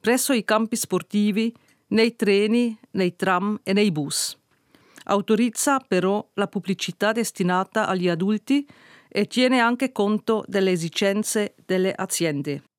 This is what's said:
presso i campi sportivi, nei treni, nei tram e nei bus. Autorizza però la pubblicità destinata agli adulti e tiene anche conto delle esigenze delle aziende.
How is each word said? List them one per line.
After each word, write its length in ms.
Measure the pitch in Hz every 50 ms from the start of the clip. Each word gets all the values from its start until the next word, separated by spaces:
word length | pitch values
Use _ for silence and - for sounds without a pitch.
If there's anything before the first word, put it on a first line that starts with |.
presso 320 | _ - 240 254 - - 277
i 100 | 233 196
campi 320 | - 214 220 226 220 -
sportivi, 760 | 220 - - - 180 - _ - 208 208 208 202 202 220 233 233 - _ _ _ _ _ _
nei 260 | 202 214 226 233 226
treni, 640 | _ - 202 202 196 208 214 220 240 240 233 220 - - _ _
nei 240 | - 190 180 175
tram 420 | _ - 185 185 180 190 208 214 - _
e 100 | - 196
nei 180 | 202 208 214
bus. 480 | 170 156 147 139 - - - - - _ _ _ _ _ _ _ _ - _ _ _ - -
Autorizza 760 | - 202 202 196 - 220 214 233 247 220 - - - 277 269
però 460 | 262 _ - 180 180 190 196 208 - _ _
la 120 | - 202
pubblicità 680 | 196 - 208 - - 196 - - - 175 _ 202 208 226
destinata 760 | 226 233 - - - 190 175 180 180 190 - _ 220 214 -
agli 200 | 190 185 175 180
adulti 580 | 170 160 185 196 214 214 _ - 269 285 285 _ - - - - - - _ _ -
e 100 | - 208
tiene 340 | 202 - 240 254 254 254 254
anche 320 | 233 233 240 240 269 262 262
conto 520 | - 208 202 214 214 - - 226 220 - -
delle 240 | - 196 190 190 185
esigenze 840 | 175 165 165 - - 214 196 196 208 214 - - 220 208 202 _ _ _
delle 280 | _ 185 185 185 190 -
aziende. 720 | - 190 170 - - 170 165 151 143 131 147 143 143 - _ _